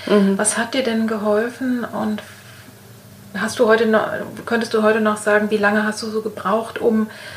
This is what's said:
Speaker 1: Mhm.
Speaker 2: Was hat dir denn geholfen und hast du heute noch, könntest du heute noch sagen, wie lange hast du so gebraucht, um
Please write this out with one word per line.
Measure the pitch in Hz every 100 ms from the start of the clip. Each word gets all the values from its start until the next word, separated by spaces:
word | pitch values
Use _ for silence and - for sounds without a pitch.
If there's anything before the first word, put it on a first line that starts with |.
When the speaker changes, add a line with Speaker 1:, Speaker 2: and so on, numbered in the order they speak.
| -
Speaker 1:
Mhm. | 208 196 196
Speaker 2:
Was | 208 -
hat | 233
dir | 269
denn | 240 226 226
geholfen | 220 214 208 240 247 262 247
und | 226 208 214 214 - - - - - - - - - - - 196
hast | 220 -
du | 226
heute | 220 226
noch, | 220 - - - - -
könntest | 226 226
du | 220
heute | 214 220
noch | 214 214
sagen, | - 208 214
wie | 214
lange | 202 214
hast | 214 214
du | 226
so | 214
gebraucht, | 214 - 185 220 226 -
um | 240 220 220 - -